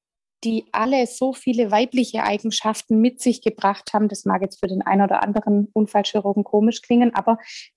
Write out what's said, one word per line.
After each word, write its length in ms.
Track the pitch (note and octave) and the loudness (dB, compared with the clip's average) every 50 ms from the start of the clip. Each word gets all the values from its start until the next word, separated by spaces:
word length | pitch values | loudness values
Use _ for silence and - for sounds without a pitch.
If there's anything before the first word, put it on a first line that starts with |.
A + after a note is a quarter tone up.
| _ _ _ _ _ _ _ - - | _ _ _ _ _ _ _ -8 -6
die 220 | A3+ A3+ A3 - _ | -4 -4 -4 -6 _
alle 340 | - G3+ A3 B3+ C#4 C4 B3 | -4 -2 0 0 2 0 0
so 260 | A#3 - - B3+ C4+ | -2 -2 -4 -4 -4
viele 380 | B3+ - - B3+ A#3+ A#3 A#3 G3+ | -4 -4 -4 -2 0 0 0 2
weibliche 540 | G#3 G#3+ B3+ B3 - B3+ A#3 - - A3 - | 2 0 0 0 0 -2 -2 -2 -2 -4 -2
Eigenschaften 760 | - G#3 G#3 - A3 G3+ - - G#3+ A3 - - - A3+ A3 | -2 -2 -2 -4 -4 -4 -2 -4 -4 -4 -4 -2 0 2 4
mit 200 | A3+ B3 B3 - | 4 2 0 0
sich 220 | - B3+ A3+ - | 0 0 0 0
gebracht 500 | - A3 A3 - - G3 G3+ - - - | -2 -6 -4 -2 -2 -2 -2 -2 -8 -4
haben. 160 | - G#3 G#3+ G#3 | -2 0 0 0
Das 160 | G#3 - - | -2 -4 -4
mag 180 | G3 F#3+ F#3 | -2 0 0
jetzt 180 | G3 F#3+ - - | -2 -2 -4 -6
für 60 | - F3+ | -6 -4
den 140 | F#3+ F#3+ | -4 -4
einen 200 | - - F#3+ G3 | -2 0 2 2
oder 200 | G3 G3 G3 - | 2 2 2 0
anderen 460 | - G3+ G3+ G#3+ G#3 G#3+ G#3 G3+ G#3 - | 0 0 -2 -2 0 2 2 2 2 0
Unfallchirurgen 720 | - A3 G#3+ - - G#3 G3+ - - G#3+ G3+ G3+ G3 G#3 G3+ | 0 0 0 2 0 -2 -2 0 -2 -2 -2 0 -2 -2 -2
komisch 380 | - - G#3 G#3+ A3+ A#3 - | 0 2 2 2 2 0 -2
klingen, 320 | - - A#3+ A#3+ B3 A#3 - | -2 2 2 4 4 2 0
aber 240 | G3 - A3+ A3+ A3+ - - - - - - - | 0 0 0 0 0 -2 -16 -18 -20 -20 -12 -4